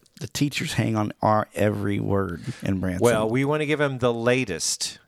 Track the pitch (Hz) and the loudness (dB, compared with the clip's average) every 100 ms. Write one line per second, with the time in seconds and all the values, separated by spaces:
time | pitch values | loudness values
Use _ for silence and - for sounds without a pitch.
0 | _ - - - 143 - 180 - 113 110 | _ -14 -10 -2 -2 0 -4 -2 0 0
1 | 107 - 107 107 - - 104 104 104 101 | -2 0 2 2 0 0 0 2 -2 -2
2 | 107 98 95 85 - - - 95 92 92 | 0 0 0 -4 -10 -6 -2 -2 -2 2
3 | 117 110 110 123 139 151 147 147 147 127 | 4 4 2 0 0 0 0 0 0 0
4 | 123 117 117 127 117 80 - - - - | 0 2 2 2 0 -4 -4 -4 -6 -10